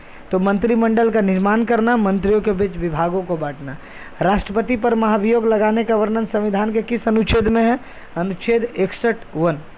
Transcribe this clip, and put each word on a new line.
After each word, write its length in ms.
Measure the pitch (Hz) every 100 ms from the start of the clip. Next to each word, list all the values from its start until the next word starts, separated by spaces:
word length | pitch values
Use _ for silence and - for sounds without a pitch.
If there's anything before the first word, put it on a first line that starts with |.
| - - -
तो 80 | 185
मंत्रिमंडल 720 | 196 202 226 226 226 226 226
का 100 | 226
निर्माण 440 | 196 185 196 220
करना, 320 | 233 233 226 240
मंत्रियों 440 | 196 196 196 214
के 120 | 214
बीच 240 | 190 202 175
विभागों 460 | 170 151 170 190
को 140 | 180 165
बांटना। 400 | 147 143 139 139 - - - -
राष्ट्रपति 540 | 165 202 - 208 226 247
पर 180 | 240 226
महाभियोग 500 | 220 214 208 233 220
लगाने 380 | 214 214 220
का 120 | 226 220
वर्णन 280 | 208 220 220
संविधान 460 | 214 208 196 220
के 100 | 220
किस 260 | 214 233 233
अनुच्छेद 400 | 220 214 226 214
में 140 | 226
है? 140 | 226 254 - - - 165
अनुच्छेद 560 | 185 185 - 233 233 -
इकसठ 600 | 190 - 233 226 - 151
वन, 220 | 170 156 -